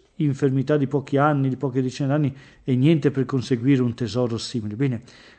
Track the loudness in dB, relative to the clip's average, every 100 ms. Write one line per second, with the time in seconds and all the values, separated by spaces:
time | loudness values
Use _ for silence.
0 | _ -2 -2 0 0 0 0 0 0 -2
1 | 0 2 2 2 0 -2 -4 -2 -4 -2
2 | -2 0 0 -4 -20 -12 -2 2 4 4
3 | 2 0 -2 -2 0 0 2 2 2 -2
4 | -4 -2 -2 -2 -6 -8 -6 -4 -2 -4
5 | -10 -20 -20